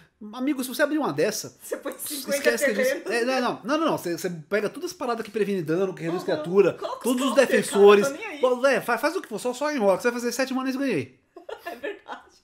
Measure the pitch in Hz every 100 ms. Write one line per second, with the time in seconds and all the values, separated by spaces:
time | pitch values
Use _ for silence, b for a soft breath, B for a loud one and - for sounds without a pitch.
0 | B _ 208 240 269 269 254 240 285 302
1 | 233 143 208 - 135 - - - 539 -
2 | - 285 269 277 - 233 277 202 254 330
3 | 190 233 247 262 240 139 208 311 302 156
4 | 175 165 185 165 - 208 202 277 349 -
5 | 254 226 214 220 202 190 151 170 190 156
6 | 165 175 185 156 160 196 175 - - 523
7 | 226 247 269 233 294 226 - 196 202 202
8 | 277 302 440 294 254 247 269 220 - 226
9 | 294 349 - 202 247 247 294 285 202 180
10 | 240 240 240 233 262 262 262 269 277 165
11 | 117 _ _ 339 - 440 349 - 415 -
12 | - - - _